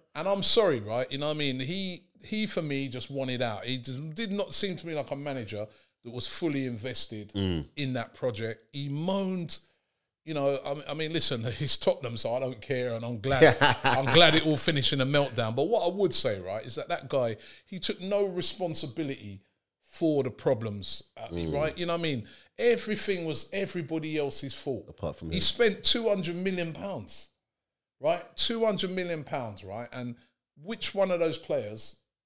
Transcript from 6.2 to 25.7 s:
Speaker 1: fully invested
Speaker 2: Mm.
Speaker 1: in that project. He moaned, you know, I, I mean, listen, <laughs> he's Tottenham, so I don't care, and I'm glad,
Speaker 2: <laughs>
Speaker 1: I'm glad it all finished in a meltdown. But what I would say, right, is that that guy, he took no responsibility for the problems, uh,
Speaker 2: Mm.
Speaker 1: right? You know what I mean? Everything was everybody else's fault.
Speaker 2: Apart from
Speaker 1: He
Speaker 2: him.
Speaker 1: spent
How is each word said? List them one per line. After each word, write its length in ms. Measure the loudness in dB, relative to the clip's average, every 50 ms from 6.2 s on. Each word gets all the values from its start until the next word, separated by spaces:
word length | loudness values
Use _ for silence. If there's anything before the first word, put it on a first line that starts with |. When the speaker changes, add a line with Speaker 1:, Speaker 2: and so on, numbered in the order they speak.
| -4
Speaker 1:
fully 380 | -4 -2 -2 0 0 0 0 -2
invested 680 | -4 -4 -6 -6 -6 -4 -4 -4 -4 -6 -10 -10 -6 -2
Speaker 2:
Mm. 320 | 0 2 2 2 0 -2 -4 -6
Speaker 1:
in 160 | -4 -4 -2 -2
that 200 | -4 -6 -6 -6
project. 520 | -4 -4 -2 -2 -2 -6 -6 -8 -10 _ _ -10
He 160 | -8 -6 -4
moaned, 680 | -4 -2 -2 0 0 0 0 -2 -2 -4 -4 -6 -8 -8 -10 _ _ _ _ _ _ _ _ _ _ _ -10
you 80 | -6 -2
know, 220 | 0 2 2 2 0 -2
I, 260 | -4 -6 -6 -6 -8
I 20 | -6
mean, 200 | -4 -4 -2 0
listen, 300 | 2 2 2 0 0 -4
<laughs> 140 | -4 -4
he's 200 | -2 0 0 2
Tottenham, 400 | 2 2 2 0 0 -2 -6 -4
so 160 | -4 -2 -2 -2
I 40 | -2
don't 200 | -2 -4 -6 -6
care, 320 | -6 -4 -2 -2 -2 -2 -4
and 100 | -4 -4
I'm 160 | -6 -6 -4
glad, 340 | 0 2 6 8 10 8 10 8
Speaker 2:
<laughs> 240 | 8 6 6 6 4
Speaker 1:
I'm 280 | 4 4 4 4 6 8
glad 220 | 10 10 10 8
it 100 | 6 4
all 120 | 4 2
finished 340 | 2 4 2 2 4 2 2
in 80 | 2 2
a 60 | 2
meltdown. 500 | 4 4 2 2 2 0 -2 -2 0 0
But 140 | 0 2 2
what 160 | 2 2 2 2
I 60 | 2
would 180 | 2 2 2 4
say, 280 | 2 2 2 0 -2
right, 240 | -4 -6 -6 -6 -8
is 100 | -8 -8
that 140 | -8 -6 -4
that 180 | -4 -4 -4
guy, 300 | -2 0 2 2 0 -2 -4 -10 -18 -20 -20 _
he 140 | -12 -8 -4
took 220 | -4 -4 -4 -4
no 240 | -2 0 0 2 2 0 0 -2 -2 -2 -2 -2 -4 -4 -2
responsibility 680 | -2 -4 -4 -4 -4 -4 -4 -6 -8 -10 -12 -12 -14 _ _ _ _ _ _ _ _ _
for 400 | _ -4 0 2 2 4 4 2
the 60 | 0
problems, 720 | -2 0 2 2 2 2 0 -4 -6 -6 -6 -4 -6 -6 -8 _ -16
uh, 100 | -16 -12 -6
Speaker 2:
Mm. 240 | -4 -4 -2 -2 0
Speaker 1:
right? 240 | 0 0 -2 -2
You 80 | -4 -4
know 80 | -2 -2
what 60 | -2
I 40 | -2
mean? 240 | -2 -2 -4 -6 -8 -14 -20 -20 _ _ 0
Everything 680 | 2 4 4 2 0 -2 -2 -2 0 0 0 -2 -2
was 220 | -2 -4 -4 -4 -4 -4
everybody 640 | -4 -4 -4 -4 -4 -4 -4 -4 -4 -4 -2 -2
else's 360 | -2 -2 -2 -2 -4 -4 -6 -6
fault. 320 | -6 -4 -4 -4 -6 -6 -12
Speaker 2:
Apart 260 | -10 -6 -6 -6 -6
from 140 | -6 -6 -4
Speaker 1:
He 80 | 0
Speaker 2:
him. 40 | 4
Speaker 1:
spent 420 | 4 4 6 6 6 6